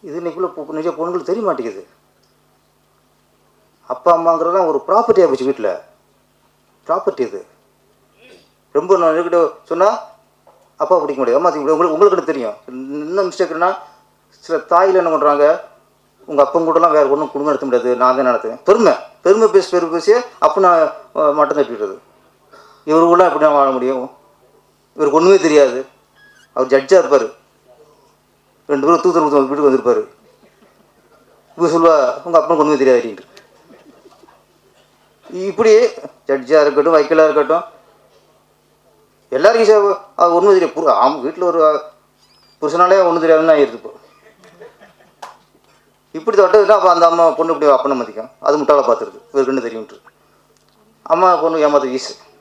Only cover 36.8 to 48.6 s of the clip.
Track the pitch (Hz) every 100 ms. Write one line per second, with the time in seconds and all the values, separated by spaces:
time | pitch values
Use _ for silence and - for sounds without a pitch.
36.8 | 147 160 143 160 156 151 139 165 - _
37.8 | _ _ _ _ _ _ _ _ _ _
38.8 | _ _ _ _ _ 131 185 233 214 214
39.8 | 202 196 - - 175 170 196 190 165 -
40.8 | 160 107 127 151 127 - 180 165 156 151
41.8 | - _ _ _ _ _ _ _ 147 170
42.8 | 180 190 180 165 165 160 165 151 135 117
43.8 | - - _ _ _ _ _ _ - _
44.8 | _ _ _ _ - _ _ _ _ _
45.8 | _ _ _ 160 165 202 185 208 196 208
46.8 | 185 175 170 170 165 165 160 156 147 131
47.8 | 139 135 110 107 - _ - 147